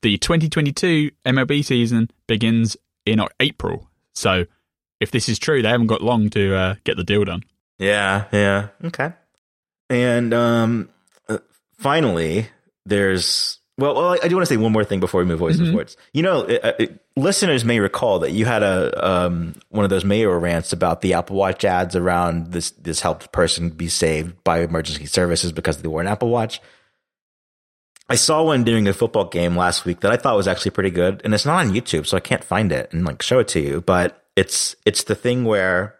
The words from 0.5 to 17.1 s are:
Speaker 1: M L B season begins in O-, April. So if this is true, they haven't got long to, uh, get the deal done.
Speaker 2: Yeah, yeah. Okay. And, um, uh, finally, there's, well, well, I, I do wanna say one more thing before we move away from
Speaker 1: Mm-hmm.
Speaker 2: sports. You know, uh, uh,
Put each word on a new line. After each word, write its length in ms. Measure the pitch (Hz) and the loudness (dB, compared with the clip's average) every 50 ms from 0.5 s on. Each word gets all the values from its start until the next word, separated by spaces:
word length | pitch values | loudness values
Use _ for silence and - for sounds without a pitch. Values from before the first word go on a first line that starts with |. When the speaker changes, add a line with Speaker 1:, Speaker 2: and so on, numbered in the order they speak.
| - 165 151 143 147 - - 185 170 156 151 143 _ _ _ | 0 0 -2 -2 -2 -2 0 0 2 2 0 -2 _ _ _
Speaker 1:
M 140 | 131 127 135 | -2 0 0
L 60 | 131 | 0
B 160 | 127 147 147 | 0 0 -2
season 460 | 139 - 135 120 117 113 117 113 113 113 _ _ _ - | 0 0 2 2 2 2 2 0 0 0 _ _ _ -2
begins 480 | 117 107 117 113 113 117 113 104 - - _ _ _ _ _ | -2 0 2 2 2 2 2 0 -2 -6 _ _ _ _ _
in 140 | 104 110 107 | 0 2 2
O-, 100 | 104 - _ _ | 0 -2 _ _
April. 500 | - 147 - _ - 87 82 - - _ _ _ _ _ _ | -2 -2 -2 _ -6 -6 -6 -6 -12 _ _ _ _ _ _
So 320 | - - 107 92 92 90 - _ _ _ _ _ _ _ _ _ _ | -2 0 2 2 2 0 -4 _ _ _ _ _ _ _ _ _ _
if 100 | - - | -6 -2
this 180 | - 117 - - | -2 -2 0 0
is 120 | 113 - | -4 -2
true, 220 | - - 151 135 | 0 0 0 2
they 60 | 110 107 | 2 2
haven't 200 | 120 123 117 110 | 2 2 2 2
got 120 | 113 - | 0 0
long 300 | - 113 123 113 107 104 | 0 0 0 2 0 0
to, 240 | - 110 98 98 95 | 0 0 0 2 2
uh, 200 | 95 92 92 95 - _ | 0 0 -2 -2 -4 _
get 120 | - 95 | -6 -4
the 60 | 95 90 | -4 -2
deal 200 | - 101 104 101 | 0 0 0 0
done. 180 | 95 85 90 - _ _ _ _ _ _ _ | 0 -4 -8 -10 _ _ _ _ _ _ _
Speaker 2:
Yeah, 480 | 95 98 104 104 101 95 98 101 101 - | 0 0 2 2 2 0 0 0 -2 -2
yeah. 360 | - 101 101 101 98 101 101 104 _ _ - | 0 2 2 2 2 0 -2 -6 _ _ -10
Okay. 280 | 170 - - 131 160 175 _ _ _ _ _ _ _ _ _ _ _ _ _ _ _ | -10 -6 -6 -6 -6 -6 _ _ _ _ _ _ _ _ _ _ _ _ _ _ _
And, 420 | 127 123 123 123 120 120 120 117 | 0 0 2 2 2 0 0 0
um, 560 | 117 117 120 117 117 117 113 117 117 113 104 - _ _ _ _ _ _ _ - | 0 2 2 2 2 2 2 2 0 -2 -4 -8 _ _ _ _ _ _ _ -6
uh, 100 | 110 - _ _ _ _ _ _ _ _ | -6 -6 _ _ _ _ _ _ _ _
finally, 680 | 113 135 143 160 156 117 90 82 82 78 80 101 110 - _ _ _ _ _ _ _ | -2 0 0 2 2 2 0 0 0 0 0 -2 -2 -4 _ _ _ _ _ _ _
there's, 720 | 95 104 101 101 95 95 92 87 - - - - - - _ _ _ _ | -2 0 2 2 2 2 0 -2 -2 -2 -2 -2 -4 -6 _ _ _ _
well, 180 | - 139 147 139 | -2 -2 0 0
well, 160 | 127 170 180 | 2 0 2
I, 60 | 180 170 | 0 0
I 60 | - 170 | 0 0
do 80 | 175 | 2
wanna 100 | 190 180 | 2 2
say 100 | - 147 | 2 2
one 160 | 110 110 113 | 2 2 2
more 120 | 107 110 104 | 2 2 0
thing 160 | - 101 92 | 0 -2 -2
before 200 | 92 - - 95 | -2 0 0 0
we 60 | 90 | 0
move 140 | 90 82 80 | 0 0 0
away 120 | 87 80 | 0 0
from 100 | - 156 | 2 2
Speaker 1:
Mm-hmm. 100 | 175 165 | 2 0
Speaker 2:
sports. 240 | 170 208 78 - - _ - _ | 0 -2 -4 -6 -14 _ -20 _
You 100 | _ 143 | _ 0
know, 200 | 165 190 180 143 104 | 0 2 2 0 0
uh, 280 | 104 117 113 - 113 - - | 0 0 0 2 0 0 0
uh, 60 | 113 - - - _ _ | -2 -2 -2 -16 _ _